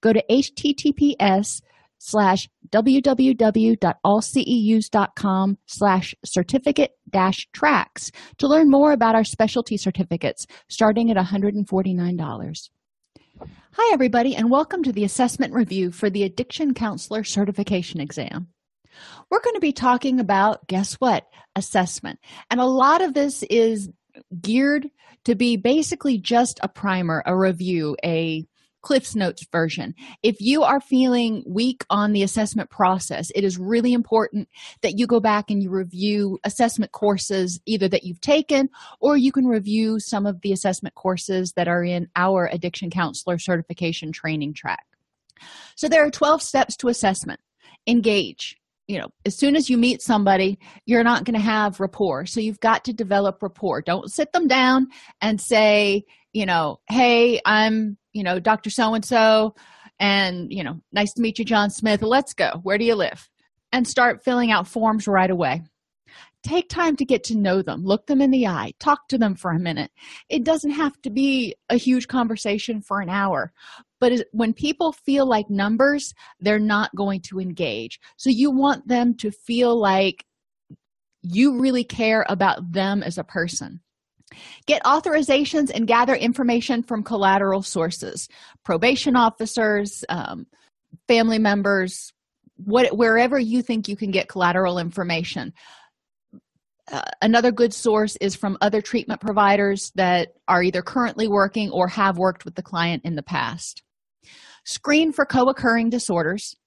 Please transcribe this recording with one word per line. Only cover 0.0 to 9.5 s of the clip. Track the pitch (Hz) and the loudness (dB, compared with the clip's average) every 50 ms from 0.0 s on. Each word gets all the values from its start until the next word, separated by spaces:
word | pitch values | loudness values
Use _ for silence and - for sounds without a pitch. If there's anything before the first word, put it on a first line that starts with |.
| - | 4
Go | 220 220 | 4 4
to | 220 - _ | 4 2 _
H | 220 269 269 - _ | 2 2 2 0 _
T | - - 285 285 | -4 -2 -2 -2
T | - - 294 285 | 0 0 -2 0
P | - 294 285 269 - | 2 2 2 2 2
S | 202 202 190 196 208 - - - _ _ _ _ _ _ _ | 2 2 2 2 0 -2 -8 -12 _ _ _ _ _ _ _
slash | _ - - - 214 208 190 185 190 - - _ _ _ - | _ -16 -4 0 2 2 4 2 2 -2 -8 _ _ _ -2
W | - 214 214 262 262 277 | 0 2 4 4 4 4
W | 254 285 262 233 262 262 262 | 4 2 2 4 2 2 4
W | 226 226 214 208 226 220 226 226 | 4 2 2 4 4 4 4 2
dot | 208 - 175 - _ _ | 2 0 -2 -2 _ _
all | 196 202 220 | 2 2 2
C | 220 - - 269 - | 0 0 -2 -2 0
E | - 240 240 214 214 220 | 0 0 0 2 2 2
Us | 220 214 - | 2 2 0
dot | - 220 202 - _ | 0 0 0 0 _
com | - - 202 190 190 190 196 196 - _ | -4 -2 0 0 0 0 0 -2 -4 _
slash | _ - - 208 202 185 185 180 - - _ - | _ -6 -2 2 2 2 2 0 -4 -12 _ -14
certificate | - - 190 175 - - 269 - 294 285 - 285 - _ _ _ - | -6 -4 -4 -2 0 -2 0 0 0 2 2 0 0 _ _ _ -4
dash | - 196 185 190 196 - - _ _ | 0 0 2 2 0 -4 -8 _ _
tracks | - - 302 294 196 - _ _ - - - _ - - - - | 0 0 2 2 2 0 _ _ -14 -14 -14 _ -18 -20 -20 -6
to | _ - | _ 2
learn | 277 285 311 320 294 | 4 6 6 6 6
more | 269 277 285 302 294 | 6 6 6 6 4
about | 240 233 226 226 | 4 4 4 4
our | 226 220 | 4 2
specialty | - - - 220 214 | 0 0 0 0 0